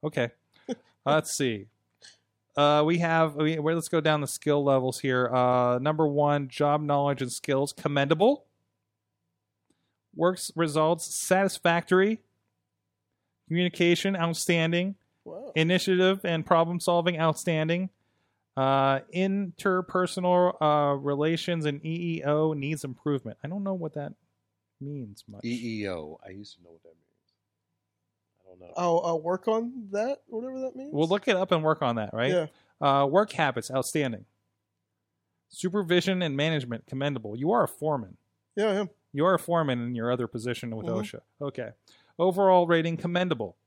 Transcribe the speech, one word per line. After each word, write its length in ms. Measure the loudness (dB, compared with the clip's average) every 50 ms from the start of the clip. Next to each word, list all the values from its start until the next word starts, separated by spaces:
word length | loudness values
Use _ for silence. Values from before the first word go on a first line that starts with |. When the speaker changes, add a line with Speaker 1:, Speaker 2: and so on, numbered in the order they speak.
| -6
Speaker 1:
Okay. 280 | -4 -2 -2 -4 -4 -6 _ _ _ _ _ _
Speaker 2:
<laughs> 380 | -10 -10 -10 _ _ _ _ _
Speaker 1:
Let's 260 | 0 2 2 0 -2
see. 360 | -4 -2 -2 -2 -2 -4 -8 -14 _ _ _ _ _ _ -20 -20 -20 _ _ _ _ _ _ _ _
Uh, 260 | 2 2 4 4 4 2
we 140 | 2 2 0
have, 360 | 0 2 2 2 2 2 0
we, 220 | 0 0 0 0
well, 180 | 0 0 0 -2
let's 140 | -2 -2 -2
go 120 | -2 0
down 200 | 2 2 2 2
the 60 | -2
skill 360 | -4 -8 -4 0 0 2 2 4
levels 360 | 2 2 2 2 0 -4 -2
here. 340 | -2 0 0 2 0 2 2
Uh, 460 | 2 2 4 4 4 2 2 0 0
number 280 | 0 -2 0 2 0
one, 420 | 0 2 2 2 2 2 0 -2 -6
job 320 | -2 0 2 2 2 0
knowledge 400 | 0 0 0 2 2 0 0 -2
and 100 | -4 -6
skills, 420 | -6 -8 -2 0 0 0 0 -2 -6
commendable. 720 | -6 -6 -2 0 0 2 2 2 4 4 2 2 2 _ _ _ _ _ _ _ _ _ _ _ _ _ _ _ _ _ _ _ _ _ _ _ _ _ _ _ _ _ _ _ _ _ _ _
Works 360 | 0 0 0 0 0 -8 -10 -2
results, 580 | 0 0 2 2 2 2 2 2 0 -2 -8 -8
satisfactory. 1040 | -8 0 2 2 4 4 0 -2 0 _ 2 2 2 2 4 4 4 4 4 0 -4 _ _ _ _ _ _ _ _ _ _ _ _ _ _ _ _ _ _ _ _ _ _ _ _ _
Communication, 680 | _ -2 0 0 0 0 2 4 4 4 4 2 -2 -2
outstanding. 800 | 0 -2 -2 -2 -2 0 0 2 2 2 2 2 0 0 -2 -6 _ _ _ _ _ _
Speaker 2:
Wow. 280 | -16 -16 -14 -16 -6 0
Speaker 1:
Initiative 680 | 0 2 4 4 2 2 2 4 4 4 4 4 2 -2
and 220 | -2 -2 -2 0
problem 340 | 2 4 4 4 2 0 -2
solving, 400 | 0 2 2 2 2 0 0 2
outstanding. 680 | 0 0 0 0 -2 -2 0 0 0 0 0 -2 -2 -6 _ _ _ _ _ _ _ _ _ _ _ _ _
Uh, 440 | 0 2 2 4 4 4 2 2 0 -2 _ -2
interpersonal, 1400 | -2 0 0 0 -2 -4 -6 -10 -4 -2 0 0 0 -2 -2 -2 -2 -2 -2 -2 -2 0 2 4 4 4 2 2 2
uh, 340 | 2 2 4 4 2 2 0
relations 720 | 0 -2 -2 -2 0 0 0 0 0 -2 -4 -4 -2 -2
and 180 | -2 -4 -4 -6
E 340 | -6 -6 -4 -4 -4 -4 -4
E 40 | -2
O 300 | 0 2 2 2 0 0
needs 300 | -2 -4 -4 -6 -6 -6
improvement. 540 | -10 -12 -6 _ -2 -2 -2 -4 -8 -14 _ -10
I 40 |
don't 160 | -10 -8 -6 -6
know 100 | -6 -6
what 200 | -6 -6 -8 -8
that 180 | -10 -10 -10 -14 _ _ _ _ _ _ _ _ _ _ _ _ _
means 440 | -12 -10 -10 -10 -12 -12 -16 -20 -20
much. 160 | -20 -20 -12 -8
Speaker 3:
E 380 | -8 -6 -6 -6 -8 -6 -6
E 80 | -6 -6
O. 300 | -6 -8 -10 -12 -16 -18 -18
I 40 | -18
used 260 | -18 -18 -18 -20 -20
to 60 | _ _
know 60 | -20
what 120 | -20 _ _
that 60 | -20
means. 100 | _ _ _ _ _ _ _ _ _ _ _ _ _ _ _ _ _ _ _ _ _ _ _ _ _ _ _ _ _ _
I 100 | _ -20
don't 100 | -20 -20
know. 120 | -20 -12 -8
Speaker 2:
I'll, 240 | -4 0 0 0 0 0
I'll 180 | 0 -2 -2
work 260 | -2 -4 -4 -2 -2
on 400 | -2 -2 -2 -2 -6 -10 -12 -12 -6
that, 300 | -4 -4 -2 -2 -4 -8 _
whatever 340 | _ -10 -10 -8 -8 -8 -8
that 140 | -8 -8 -10
means. 160 | -12 -14 -6 -2
Speaker 1:
We'll 140 | -2 0
look 200 | 2 0 0 2
it 80 | 0 0
up 160 | 0 2 2
and 120 | 0 2 2
work 180 | 0 0 2
on 140 | 0 -2 0
that, 160 | -2 -4 -6 -4
right? 180 | -2 0 2
Speaker 2:
Yeah. 160 | 2 0 0 -2 _ _ _ _ _ _
Speaker 1:
Uh, 260 | 2 4 4 4 4
work 240 | 4 4 4 2 2 0
habits, 360 | 0 0 0 0 -2 -6 -4
outstanding. 560 | -4 -2 -2 0 -2 -2 0 -2 -4 -6 -12 _ _ _ _ _ _ _ _ _ _ _ _ _ _ _ _ _ _ _ _ _ _ _ _ _
Supervision 720 | -14 -6 -6 -4 -2 -2 0 2 2 2 2 2 0 0
and 160 | 0 -2 0
management, 480 | 0 0 0 0 -2 -2 -4 -8 -10 -10
commendable. 480 | _ -6 -4 -4 -2 -4 -4 -6 -8 -8
You 160 | -4 -2 0
are 120 | 2 2 2
a 40 |
foreman. 500 | 0 -2 -6 -4 -2 -2 -2 -4 -10 -16 _ _ _ _ _ _ _ _
Speaker 2:
Yeah, 100 | -2 0 0
I 40 | 0
am. 140 | 0 -2 -4 _ _ _ _
Speaker 1:
You 140 | -2 2 2
are 80 | 4 4
a 60 | 2
foreman 420 | 0 0 0 0 2 0 0 -2
in 140 | -2 -4 -4
your 160 | -2 -2 -2
other 160 | 0 -2 -2
position 480 | -4 -6 -6 -6 -6 -6 -6 -6 -8 -8
with 100 | -8 -6
Speaker 2:
Mm-hmm. 140 | -4 -4 -4 -4 -6 -10
Speaker 1:
osha. 20 | -16 _ _ _ _
Okay. 280 | -10 -8 -8 -8 -12 -12 -14 _ _ _ -20 _ _ _ _ 0
Overall 480 | 0 0 2 4 4 6 6 6 6
rating, 280 | 6 4 2 2 0 -4
commendable. 600 | -4 -4 -4 -2 -2 0 -2 -2 -4 -4 -10 -10 _ _